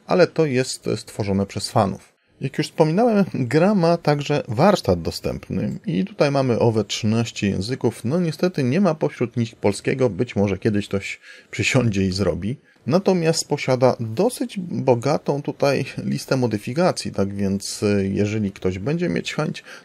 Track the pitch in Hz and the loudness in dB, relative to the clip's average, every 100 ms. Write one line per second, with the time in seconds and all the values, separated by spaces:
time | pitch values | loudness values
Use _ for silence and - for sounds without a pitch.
0 | - 185 165 - 156 127 127 - 120 113 | 0 4 4 4 0 2 -2 -4 -4 -4
1 | - - 101 98 98 107 - 120 98 98 | -6 -6 -2 0 0 -4 -2 0 0 -2
2 | - _ _ _ 135 - 147 - 156 170 | -12 _ _ _ -6 -4 -4 2 2 4
3 | 240 208 190 - 120 151 185 208 165 170 | 4 4 0 -2 0 4 4 4 4 2
4 | 151 147 139 147 - 110 190 - - 87 | 2 0 0 -2 -2 2 4 4 2 0
5 | 82 - - 64 - 95 208 - - 170 | 0 -6 -6 -6 -6 -4 -4 -4 -4 -2
6 | 190 - 147 139 131 110 117 110 104 - | -2 0 2 2 2 4 4 2 -2 -2
7 | 110 113 113 - 101 95 101 127 120 - | 0 0 0 -2 -2 -2 -4 -2 -2 -2
8 | 113 170 170 156 180 180 123 156 202 156 | -2 -2 -2 -2 -2 0 0 2 2 2
9 | 147 - 120 120 113 - 104 - - 131 | -2 -2 -4 -2 -4 -2 -2 0 -2 0
10 | 127 92 123 104 101 92 117 104 - 98 | 0 0 -2 0 0 0 0 0 -2 -4
11 | - - - - _ - 104 135 120 98 | -6 -10 -16 -20 _ -4 0 2 2 2
12 | 95 92 95 82 98 139 _ _ - 165 | 0 2 0 0 -4 -8 _ _ 0 0
13 | 196 185 160 160 - 147 - 127 127 - | 2 2 0 -2 -2 -4 0 2 4 2
14 | 113 110 220 - 247 202 170 123 131 120 | -2 0 0 -2 -6 -6 -8 -2 2 2
15 | 135 170 - 143 143 131 139 131 127 - | 2 -2 -2 -4 -4 -2 0 0 -2 -6
16 | - 139 - 135 123 107 - 127 180 - | -4 -4 -2 0 2 -2 -4 0 0 0
17 | - - 98 101 101 98 - - 104 101 | -4 -2 -2 -2 -2 -2 -4 -4 0 2
18 | 98 98 104 110 101 - 92 92 110 170 | 0 0 0 0 -4 -2 -4 -4 -4 -2
19 | 175 - - - 160 - - - | -2 -2 -4 -4 -4 -6 -14 -20